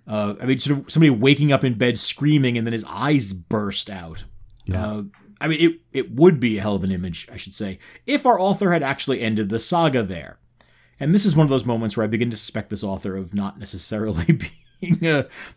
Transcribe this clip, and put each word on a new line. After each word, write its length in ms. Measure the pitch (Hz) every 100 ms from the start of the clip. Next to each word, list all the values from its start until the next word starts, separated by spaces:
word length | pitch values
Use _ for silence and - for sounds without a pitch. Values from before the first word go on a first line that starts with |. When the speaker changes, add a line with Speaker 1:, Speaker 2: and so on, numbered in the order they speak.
| -
Speaker 1:
Uh, 300 | 107 104 -
I 60 | 123
mean, 120 | 131
sort 200 | 135 139
of 120 | -
somebody 180 | 156 160
waking 400 | 113 135 143 147
up 140 | 135
in 100 | 131
bed 240 | 107 123 113
screaming 580 | - - 147 151 131 120
and 80 |
then 80 | 113
his 120 | 117 -
eyes 440 | 87 139 143 101
burst 580 | 92 - 110 101 - -
out. 320 | 95 82 80 - - - -
Speaker 2:
Yeah. 220 | - 92 107
Speaker 1:
Uh, 160 | 107 101 _ - -
I 80 | 156
mean, 100 | 156
it, 200 | 165 165 _
it 200 | 135 120
would 240 | 120 175 139
be 180 | 120 104
a 60 |
hell 140 | 104 98
of 80 |
an 80 | 95
image, 360 | 90 92 80 -
I 40 | 95
should 160 | -
say, 280 | - 101 90 - - -
if 180 | 277
our 140 | 262 196
author 300 | 190 196 196
had 120 | 170
actually 360 | 139 139 - 120
ended 280 | 113 107 101
the 80 | 110
saga 460 | - 175 160 127
there. 340 | 98 87 69 - _ _ _ _ _ -
And 120 | 143
this 140 | 196 202
is 80 | 151
one 80 |
of 60 | 147
those 160 | 135 117
moments 300 | 113 110 117
where 80 |
I 20 | 107
begin 220 | 113 120
to 60 | 110
suspect 340 | - 110 -
this 140 | 101
author 320 | 101 95 104 95
of 180 | 92
not 240 | 101 98 -
necessarily 640 | 101 95 - 107 110 82
<laughs> 560 | 87 151 - - _ -
being, 240 | 170 - 165
uh, 180 | 147 - - -